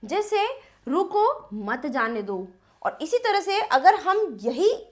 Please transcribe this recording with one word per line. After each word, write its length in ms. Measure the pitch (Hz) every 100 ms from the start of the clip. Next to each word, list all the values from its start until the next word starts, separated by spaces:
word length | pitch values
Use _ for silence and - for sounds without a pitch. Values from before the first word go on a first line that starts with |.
जैसे, 420 | 214 349 415 427 427 539 - _ -
रुको, 640 | 294 381 403 427 587 -
मत 320 | 208 208 240 294
जाने 360 | 254 226 233
दो। 260 | 202 196 185 - _ _
और 140 | - 185
इसी 160 | 320 480
तरह 220 | 480 403
से 220 | 359 392
अगर 340 | - 269 294 415
हम 420 | 349 392 427 214
यही 440 | 202 254 392 508 -